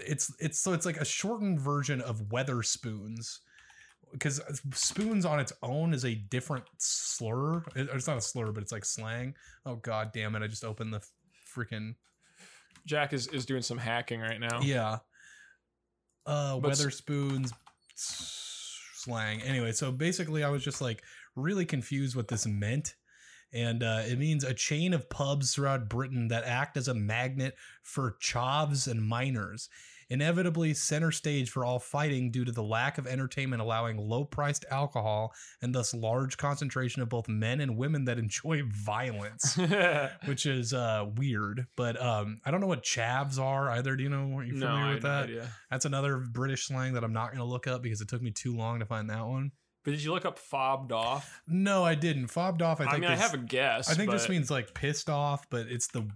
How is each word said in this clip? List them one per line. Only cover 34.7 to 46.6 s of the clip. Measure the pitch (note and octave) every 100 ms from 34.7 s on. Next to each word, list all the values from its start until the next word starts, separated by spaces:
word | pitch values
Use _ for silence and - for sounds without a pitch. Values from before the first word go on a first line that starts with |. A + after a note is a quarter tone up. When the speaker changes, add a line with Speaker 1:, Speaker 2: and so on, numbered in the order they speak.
| C3+ C#3+ A#2 G#2+ G#2+ A2 - - -
Speaker 1:
and | B2
thus | B2+ A2+ A#2+
large | A2 B2 C3+ -
concentration | C#3+ C#3+ C#3 C3 B2 C3+
of | A#2
both | A#2+ A2+
men | G#2+ A2 C3+
and | C#3 A2+
women | C#3+ D3+ B2
that | A#2+
enjoy | G#2+ - D#3 D3+ B2+
violence, | G#2 G#2 G#2+ B2+ G#2+ G#2 A2+ - -
Speaker 2:
<laughs> | E3+ G3+ F3+ D3 C3+ - C#3+
Speaker 1:
which | C3 D3
is, | C3 A2+
uh, | B2+ A#2 G#2+ G#2 A2
weird. | C#3 G#2+ G2+ G#2+ B2 -
But, | A#2+ A2+
um, | B2 G#2+ G#2 G#2+ C#3
I |
don't | F3+
know | F#3+
what | C3
chavs | - B2 A#2 B2+ C#3+ C3+
are | C3+ C3+ C#3
either. | A#2+ C3+ C3+
Do |
you | C#3
know, | C#3 C#3 C3+
are |
you | B2
Speaker 2:
No, | C3 B2
Speaker 1:
familiar | A2+ C#3+
Speaker 2:
I |
Speaker 1:
with | C#3
Speaker 2:
had | C#3+
no | C#3+
Speaker 1:
that? |
Speaker 2:
idea. | A#2 A#2 A#2+ A2 -
Speaker 1:
That's | B2+ D3
another | C#3 C#3+ C3
British | B2 A#2 C3+ C3